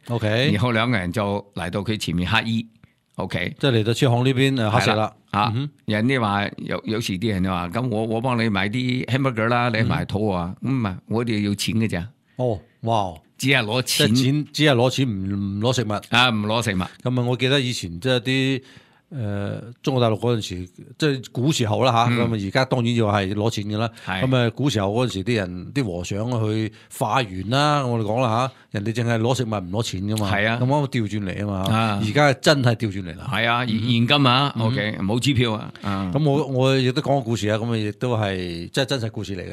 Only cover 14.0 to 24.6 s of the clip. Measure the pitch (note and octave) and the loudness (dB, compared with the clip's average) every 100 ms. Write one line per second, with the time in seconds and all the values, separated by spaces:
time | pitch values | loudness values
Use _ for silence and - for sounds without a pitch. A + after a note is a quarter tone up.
14 | B2 A#2+ C3 D3 D3 - D3+ B2+ B2+ B2 | 4 4 2 0 -2 2 4 6 4 2
15 | C3 G2 F#2+ G2+ G2+ G2+ A2+ B2+ G#2+ G#2 | -2 -2 -4 -2 -2 -2 0 0 0 -4
16 | - A2+ B2+ A2 G#2 A2+ G#2+ F#2 F2+ - | 0 4 4 2 0 0 0 0 -2 -6
17 | B2+ B2+ A#2+ B2 B2+ C#3+ B2 A#2 F#2 E2+ | -4 0 0 0 2 2 0 -4 -6 -4
18 | B2+ B2+ A#2 C3 C3 C3 - - _ _ | 0 0 2 0 0 -2 -6 -20 _ _
19 | - C#3+ G#2+ G2+ G2+ G#2 A2 B2 - C3 | -14 -8 -4 -4 -4 -6 -10 -8 -2 2
20 | A#2 A2 A#2 A#2 G#2 F2+ F2+ - - A#2+ | 2 2 0 -2 -2 -8 -10 -16 -18 -2
21 | D#3 C3+ G#2 - C3 D#3 A2 G#2 B2+ A#2 | 0 0 -4 -2 0 2 2 2 4 4
22 | A#2 A#2+ A#2 A2+ G2 C3 C3 C3 A#2 A#2 | 4 4 2 0 0 0 2 2 2 2
23 | G#2+ G2+ F#2+ G2+ A2 A2+ G#2 G#2+ A2+ - | 2 2 2 0 -2 -2 -4 -4 -4 -6
24 | - F#2 C3 C3 A#2+ - | -6 -2 2 2 2 2